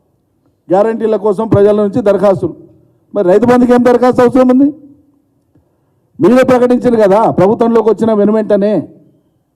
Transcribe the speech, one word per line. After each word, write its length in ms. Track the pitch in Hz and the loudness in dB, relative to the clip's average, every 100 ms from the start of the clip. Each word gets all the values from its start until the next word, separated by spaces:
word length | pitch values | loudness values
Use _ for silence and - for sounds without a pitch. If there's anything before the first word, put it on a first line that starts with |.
| _ _ _ _ _ _ - | _ _ _ _ _ _ -4
గ్యారంటీల 460 | 180 220 226 220 214 | -2 -2 -2 -4 -4
కోసం 320 | 208 190 220 | -4 -4 -2
ప్రజల 280 | 202 202 208 | 0 2 0
నుంచి 260 | 208 220 | -2 -2
దరఖాస్తులు. 680 | 202 196 202 180 170 - - _ _ _ _ | -2 0 0 -2 -6 -10 -20 _ _ _ _
మరి 140 | 202 180 | -4 0
రైతు 180 | 202 233 | 2 2
బంధుకి 260 | 247 247 | 2 2
ఏం 120 | 247 | 2
దరఖాస్తు 380 | 247 247 247 247 | 2 0 0 2
అవసరం 260 | 247 254 254 | 2 2 2
ఉంది? 260 | 254 285 - - _ _ _ _ _ _ _ _ _ _ _ _ - | 2 0 -2 -16 _ _ _ _ _ _ _ _ _ _ _ _ -2
మీరే 220 | 165 247 | 2 2
ప్రకటించారు 540 | 254 254 247 247 247 233 | 2 2 0 0 0 0
కదా 340 | 208 196 214 | 2 2 0
ప్రభుత్వంలోకి 580 | 139 185 220 233 226 220 | 0 0 0 0 0 0
వచ్చిన 240 | 214 220 | -2 -2
వెను 200 | 214 208 | 0 0
వెంటనే, 560 | 220 208 208 202 202 127 - _ _ _ _ _ | -2 -2 -2 -2 -4 -6 -14 _ _ _ _ _